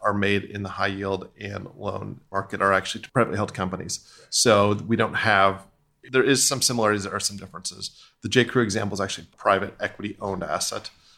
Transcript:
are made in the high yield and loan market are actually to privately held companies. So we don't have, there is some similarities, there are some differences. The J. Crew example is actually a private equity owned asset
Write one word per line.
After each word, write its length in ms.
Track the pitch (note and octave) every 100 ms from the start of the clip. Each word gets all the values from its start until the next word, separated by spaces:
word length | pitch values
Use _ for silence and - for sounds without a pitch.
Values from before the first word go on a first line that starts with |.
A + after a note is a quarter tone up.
are 100 | G#2
made 300 | G2+ G2+ G2+
in 200 | - G#2
the 60 | F#2+
high 180 | F#2+ G2
yield 420 | G2 G2 F#2+ - -
and 300 | G#2 G2+ - -
loan 420 | G2+ G2 G2+ - _
market 320 | G2 G2 F#2+
are 120 | G2
actually 300 | F#2+ F#2+ A2+
to 80 | -
privately 260 | B2+ A2+ G2+
held 160 | G#2
companies. 520 | - F#2+ F#2 F#2 - - - -
So 440 | - B2 G#2 G2+
we 240 | G#2 G2 A2+
don't 160 | A2+
have, 520 | - A2+ G2+ G2 F#2+ - _ _ _ -
there 100 | C3
is 240 | A#2 C3 -
some 160 | C3
similarities, 440 | - A#2+ G#2+ G#2 G2
there 100 | G2+
are 60 |
some 160 | - G2+
differences. 600 | F#2+ F2 - G2 - - - _
The 60 | G2+
J. 140 | B2+
Crew 180 | A#2 B2+
example 340 | G#2+ G#2 G2+ G2
is 40 |
actually 300 | G2 - E2
a 60 | -
private 360 | G#2+ G2 F#2+ -
equity 380 | G2 - G#2 -
owned 240 | G2+ F#2
asset 460 | D#2+ F2 - G#2 - - _